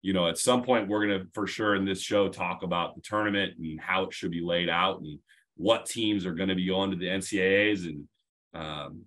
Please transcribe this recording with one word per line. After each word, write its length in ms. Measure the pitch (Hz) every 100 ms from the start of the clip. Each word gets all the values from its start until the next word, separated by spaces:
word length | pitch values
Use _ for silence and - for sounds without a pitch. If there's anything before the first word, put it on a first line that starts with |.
you 120 | 95
know, 120 | 92 85
at 100 | 82
some 240 | 123 123
point 260 | 123 120 98
we're 180 | 104 104
gonna, 200 | 98 92
for 120 | - 98
sure 300 | - 107 98
in 80 |
this 160 | 98 92
show, 260 | - 104 95
talk 340 | - 87 90
about 340 | 90 87 85 -
the 60 |
tournament 560 | - 107 107 101 92 85
and 200 | 80 78
how 260 | - 92
it 100 | 92
should 160 | - 92
be 100 | 82
laid 280 | 85 87 85
out 300 | 85 90 -
and 160 | 78 73 _ _ _ -
what 280 | 92 113 -
teams 380 | 117 107 104 90
are 60 |
gonna 220 | 80 95
be 120 | 90 92
going 240 | 92 98
to 60 | 90
the 120 | 90
N 140 | 98
C 160 | 92 101
A 300 | 95 98 104
As. 140 | 104
And, 240 | 85 73 73 _ _ _ _
um, 480 | 82 78 76 71 -